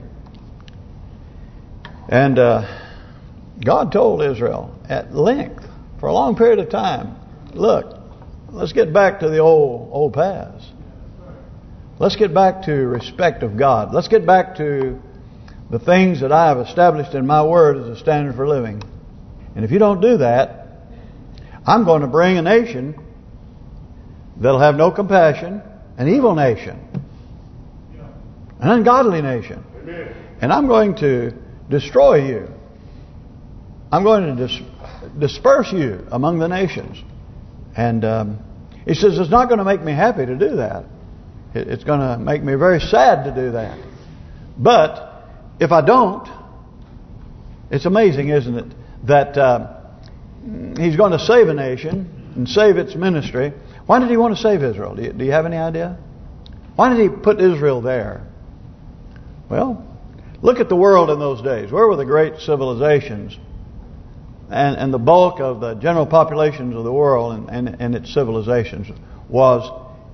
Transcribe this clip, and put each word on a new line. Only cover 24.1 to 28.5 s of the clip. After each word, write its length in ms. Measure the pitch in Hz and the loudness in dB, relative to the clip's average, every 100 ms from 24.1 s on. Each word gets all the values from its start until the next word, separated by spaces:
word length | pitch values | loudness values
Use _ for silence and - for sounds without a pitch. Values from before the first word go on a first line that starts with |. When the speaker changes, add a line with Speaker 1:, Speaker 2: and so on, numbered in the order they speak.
| - - - | -20 -20 -2
Speaker 1:
that'll 240 | 120 135 | 2 4
have 140 | 147 | 4
no 160 | 143 170 | 4 2
compassion, 720 | - 196 190 160 139 170 202 - - - - | 0 2 4 4 2 -6 -12 -14 -20 -16 -6
an 120 | 135 | 0
evil 260 | 262 240 | 2 2
nation, 440 | 160 139 104 - - - - - - - - - - - - - - - - - - - | 2 0 -2 -6 -16 -12 -14 -14 -20 -20 -20 -20 -20 -20 -20 -20 -20 -20 -20 -20 -20 -20